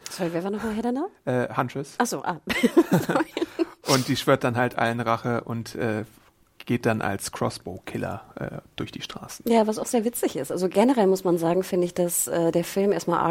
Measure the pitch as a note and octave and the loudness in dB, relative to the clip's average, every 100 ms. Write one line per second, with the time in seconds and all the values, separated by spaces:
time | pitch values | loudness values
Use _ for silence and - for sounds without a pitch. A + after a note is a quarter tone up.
0 | - - E3+ E3+ F#3+ G#3 A3 G#3+ A#3+ B3+ | -14 -6 -4 -2 -4 -4 -4 -2 -2 -2
1 | F#4 _ - B2+ A#2+ - B2+ C#3 - - | -4 _ -4 -2 -2 -2 -4 -4 -10 -2
2 | A#3+ D3+ - E3+ - - A#3 - - F3+ | -2 -2 -4 -6 -4 0 4 4 6 4
3 | - F3 D#4+ - E4+ - - - - C3+ | 4 0 0 -4 -6 -4 -6 -4 2 2
4 | B2+ B2+ - C3+ C3 A#2+ B2 - A#2 A#2+ | 4 0 4 4 4 0 0 2 0 0
5 | A2+ A2+ B2 A#2 - A#2 A2 - A2+ G#2+ | 0 0 0 -4 -4 -8 -8 -4 -2 -2
6 | G#2+ - _ _ _ _ - A#2+ A#2+ A2 | -6 -14 _ _ _ _ -2 0 2 0
7 | - G2 - - A#2 - - F#2 - A2+ | 0 -4 -6 -2 -4 -4 -10 -12 -8 -6
8 | F#2 F#2+ - - - - - - - - | -6 -6 -10 -10 -10 -10 -14 -10 -10 -8
9 | - - - - A#3 A3+ G#3+ A3 - A#3+ | -12 -12 -14 -8 2 4 4 0 0 0
10 | A3 - D#4+ D#3 E3+ F3 F3+ G3 A#3+ B3+ | 0 -2 -4 -2 -4 -2 0 4 4 6
11 | F#3+ F#3 F#3 E3+ E3 F3+ F#3 F3+ F3 F3+ | 4 4 2 2 2 0 0 0 -2 0
12 | F3 - - E3+ E3+ E3+ E3+ G3 G3+ E3+ | 0 0 -2 2 2 2 0 0 2 2
13 | - E3+ E3 | 2 2 4